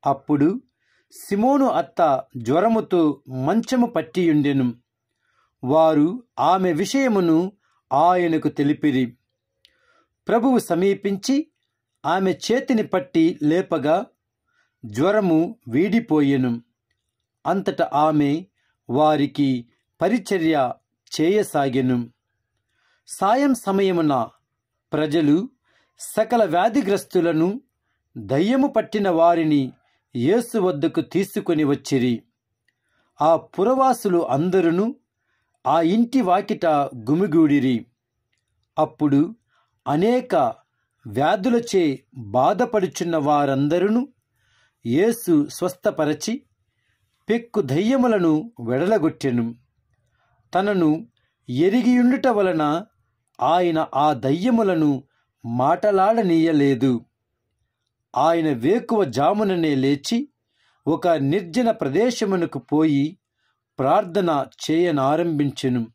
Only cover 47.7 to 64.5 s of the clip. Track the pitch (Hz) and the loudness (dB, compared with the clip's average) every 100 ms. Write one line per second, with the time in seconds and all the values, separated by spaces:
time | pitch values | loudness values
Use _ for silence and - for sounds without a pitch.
47.7 | 139 214 269 247 214 170 156 233 - 117 | 0 0 2 2 2 2 0 -2 -12 -4
48.7 | 127 180 220 160 156 139 120 117 117 _ | -2 0 0 0 -2 -2 -2 -4 -8 _
49.7 | _ _ _ _ _ _ _ _ 175 202 | _ _ _ _ _ _ _ _ -2 0
50.7 | 196 160 156 117 _ _ _ - 123 175 | 0 0 0 -6 _ _ _ -8 0 2
51.7 | 233 240 247 247 269 269 214 190 160 147 | 2 2 4 2 2 0 0 0 0 -2
52.7 | 160 214 _ _ _ _ - 127 170 175 | -2 -6 _ _ _ _ -4 0 2 2
53.7 | 160 156 135 151 131 131 151 220 233 202 | 0 -2 0 0 0 -2 0 0 2 2
54.7 | 170 151 135 - _ _ _ 117 120 135 | 2 0 0 -8 _ _ _ -8 -2 0
55.7 | 180 214 196 190 226 196 165 165 151 143 | 2 2 2 2 2 2 2 2 2 2
56.7 | 131 135 120 - _ _ _ _ _ _ | 2 0 0 -6 _ _ _ _ _ _
57.7 | _ _ _ _ 123 151 170 156 131 123 | _ _ _ _ 0 0 2 0 -2 0
58.7 | 226 233 220 170 113 147 202 214 185 160 | 0 0 -2 -2 0 0 0 -2 0 0
59.7 | 139 135 143 - 233 294 _ _ _ _ | 0 0 -2 -2 -4 -4 _ _ _ _
60.7 | _ - 160 175 160 139 180 175 160 233 | _ -4 -2 0 0 0 -2 -2 -2 0
61.7 | 220 139 147 240 240 202 190 165 139 - | -2 -2 0 0 -2 -4 -2 -4 -8 -4
62.7 | 147 156 139 147 - _ _ _ _ _ | 0 2 2 -2 -6 _ _ _ _ _
63.7 | - 131 180 196 170 180 151 - | -4 0 0 0 -2 -2 -2 -6